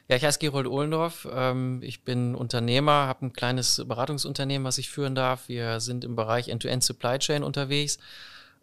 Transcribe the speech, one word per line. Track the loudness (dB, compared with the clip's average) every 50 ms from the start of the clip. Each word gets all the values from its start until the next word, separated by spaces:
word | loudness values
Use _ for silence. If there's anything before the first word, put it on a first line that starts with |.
| _ 2
Ja, | 2
ich | 4 4
heiße | 2 2 2
Gerold | 0 0 0 0 0
Ohlendorf. | 0 0 0 0 0 0 0 0 -2 -4 -8 -10 -6
Ähm, | -2 0 0 2 2 0 0 -2 -2 -4
ich | -6 -10 -10 -8
bin | -4 -2 0 0 0 0 0
Unternehmer, | -2 -4 -2 0 0 2 4 4 4 6 6 6 6 4
hab | 2 -2 -2
ein | -4 -6
kleines | -4 -2 0 0 0 2 2 2 2 0 0
Beratungsunternehmen, | -4 -2 -2 -2 -2 -2 -4 -4 -4 -2 -2 -2 -2 0 -2 0
was | -2 -2 -2
ich | -4 -6
führen | -4 -2 -2 0 0
darf. | 2 2 2 0 -2 -4
Wir | -8 -6 -4 -2 -2 -2 -2
sind | -2 -4 -4 -4
im | -4 -4 -2
Bereich | -2 2 2 2 0 0 -2
End-to-End | -4 -2 -2 0 0 2
Supply | 2 0 0 0 0 0 2 2
Chain | 2 2 2 0 0
unterwegs. | -2 -2 -2 0 0 2 0 2 0 -2 -4 -6 -18 -18 -18 -18 -18 -20 -20 -20 -20 _ -2